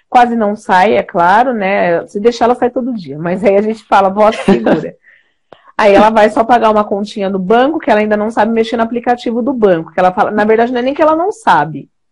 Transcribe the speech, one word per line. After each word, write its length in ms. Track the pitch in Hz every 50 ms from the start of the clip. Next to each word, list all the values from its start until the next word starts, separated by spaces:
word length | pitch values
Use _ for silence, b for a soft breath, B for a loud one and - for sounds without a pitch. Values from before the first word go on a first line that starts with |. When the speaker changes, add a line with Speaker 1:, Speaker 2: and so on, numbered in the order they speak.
| B B
Speaker 1:
Quase 260 | 233 247 240 240 233
não 180 | 226 214 202 208
sai, 440 | 208 - - 196 180 190 214 240
é 40 | - -
claro, 500 | - - 180 170 175 196 220 254 269 240
né? 520 | 214 196 190 202 202 190 175 170 160 -
Se 120 | - - 202
deixar, 240 | 202 233 240 - 233
ela 120 | 226 247
sai 140 | 247 247 233
todo 240 | - 262 233 269 240
dia. 240 | 214 170 135 139
Mas 240 | 151 165 175 180 190 208
aí 120 | 202 196
a 60 | 202
gente 240 | 214 214 220 220 -
fala, 240 | - 226 202 196 190
"Vó, 200 | 190 208 214 214 233
segura." 640 | - - - 208 233 220 - 185 156 - - -
Speaker 2:
<laughs> 800 | _ _ _ _ _ _ _ _ _ _ _ - _ _ _ -
Speaker 1:
Aí 160 | - 214 208 196
ela 140 | 196 208 220
vai 200 | 226 220 208 220
só 140 | 214 285 226
pagar 280 | - 247 233 220 220
uma 120 | 214 214 208
continha 460 | 208 214 196 208 208 - 214 196 190
no 100 | 196 190
banco, 400 | 185 180 226 240 262 285 320 320
que 100 | - 277
ela 120 | 214 214
ainda 160 | 214 214 208
não 120 | 208 208 220
sabe 220 | 226 - 214 226
mexer 240 | 226 226 226 226 233
no 80 | 233 226
aplicativo 580 | 226 240 240 240 254 247 240 - 254 220 240
do 120 | 226 277 269
banco. 400 | 240 208 196 180 165 165 - -
Que 60 | 190
ela 100 | 185 185
fala, 180 | 180 220 - -
na 140 | 208 214 208
verdade, 300 | 214 220 220 233 240 254
não 60 | 240
é 20 | 247
nem 100 | 262 285
que 80 | 320
ela 140 | 320 302 311
não 160 | 320 349 403
sabe. 580 | 440 - - - 180 156 147 160 151 139 - _ _ _ _ _